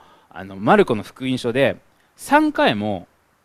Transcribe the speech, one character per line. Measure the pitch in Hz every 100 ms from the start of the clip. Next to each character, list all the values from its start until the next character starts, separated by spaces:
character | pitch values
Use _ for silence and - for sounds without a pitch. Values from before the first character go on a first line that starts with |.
| - _ _
あ | 85
の、 | 95 98
マ | 117 202
ル | 185
コ | 110
の |
福 | - - 131
音 | 127
書 | 123
で | 120 127 90 _ _ _ -
三 | - 294 311
回 | 302 277 107
も | 107 92 - _ _ _